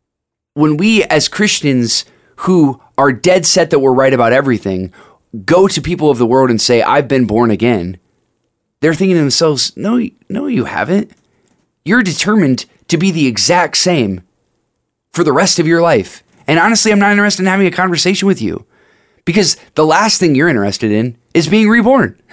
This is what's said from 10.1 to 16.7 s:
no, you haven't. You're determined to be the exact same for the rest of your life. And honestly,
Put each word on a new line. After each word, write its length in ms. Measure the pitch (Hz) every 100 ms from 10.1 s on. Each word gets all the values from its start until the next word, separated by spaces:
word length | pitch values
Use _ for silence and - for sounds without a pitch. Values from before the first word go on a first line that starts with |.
| - -
no, 200 | 208 285
you 180 | 226 -
haven't. 460 | - 87 196 214 _ _ _ _ _ _ _ 147
You're 160 | 240
determined 640 | 190 147 190 220 147 127 - _ -
to 100 | 165
be 140 | 190
the 160 | 165 135
exact 500 | 110 - 175 165 -
same 440 | 180 170 107 92 - _ _ _ _ _ _ _ _
for 120 | -
the 100 | 156
rest 260 | 139 185 -
of 80 | 160
your 140 | 170
life. 420 | 170 127 - - _ _ -
And 100 | 160
honestly, 340 | 214